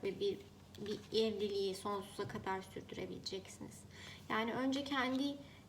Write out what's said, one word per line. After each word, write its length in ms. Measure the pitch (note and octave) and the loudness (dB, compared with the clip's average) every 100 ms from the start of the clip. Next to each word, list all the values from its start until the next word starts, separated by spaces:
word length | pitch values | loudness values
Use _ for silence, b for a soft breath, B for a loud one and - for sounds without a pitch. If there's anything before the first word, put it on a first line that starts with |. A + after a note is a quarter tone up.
ve 160 | G3 - | -2 2
bir, 180 | C3+ - - - - - | 2 2 -4 -16 -14 -8
bir 400 | G#3 G#3 - A3 | -4 -4 2 4
evliliği 560 | A3 G3+ G3+ G3 G3 F#3 | 4 4 2 4 2 2
sonsuza 520 | G#3 G3+ G3 - G3 | 0 0 -2 -2 -2
kadar 340 | G#3+ G3 F#3+ | 0 0 0
sürdürebileceksiniz. 1200 | F#3+ - - - F#3 F3+ - F#3+ - - - - - B B B - | -2 -8 -6 -4 -4 -4 -2 -4 -4 -8 -10 -10 -14 B B B -2
Yani 240 | A3 A#3 | 2 2
önce 300 | A#3+ C4 C4+ | 2 4 2
kendi 540 | C#4 C#4 B3+ C4 C#4+ C#4+ B B | 2 2 4 4 2 0 B B